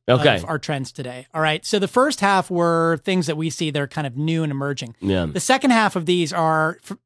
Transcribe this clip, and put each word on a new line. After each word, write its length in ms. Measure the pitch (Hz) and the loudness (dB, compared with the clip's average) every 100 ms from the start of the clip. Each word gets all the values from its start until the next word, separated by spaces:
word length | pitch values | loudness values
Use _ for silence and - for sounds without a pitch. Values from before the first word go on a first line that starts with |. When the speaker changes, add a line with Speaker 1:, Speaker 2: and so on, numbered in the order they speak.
| - | 2
Speaker 1:
Okay. 280 | 127 147 101 | 4 4 2
Speaker 2:
of 80 | |
our 140 | 85 156 | 0 -4
trends 340 | - 143 127 | -4 -4 -6
today. 340 | - 123 127 - | -10 -12 -12 -8
All 60 | 160 | -2
right. 240 | 156 156 - | 0 -2 -2
So 120 | 208 | -2
the 80 | 190 | 2
first 320 | 247 285 247 | 2 2 2
half 300 | 202 190 - | 2 2 2
were 480 | 175 170 165 165 160 | 0 2 2 2 0
things 220 | - 185 151 | 0 0 0
that 100 | 151 | -2
we 140 | 160 | -4
see 200 | - 156 | -2 -2
that 100 | 147 | -2
are 80 | 139 | -4
kind 180 | - 143 | -4 -6
of 100 | 123 | -4
new 260 | 156 165 | -2 0
and 80 | 156 | -2
emerging. 420 | 139 139 135 120 - | -2 -4 -4 -8 -4
Speaker 1:
Yeah. 260 | 98 - 80 | 0 0 0
Speaker 2:
The 140 | 170 | -2
second 300 | - 262 262 | 0 2 4
half 240 | 226 208 185 | 2 2 0
of 100 | 156 | 0
these 260 | 180 156 | 0 0
are, 460 | 175 160 156 156 - | 0 0 2 0 -4
for, 160 | - - | -12 -16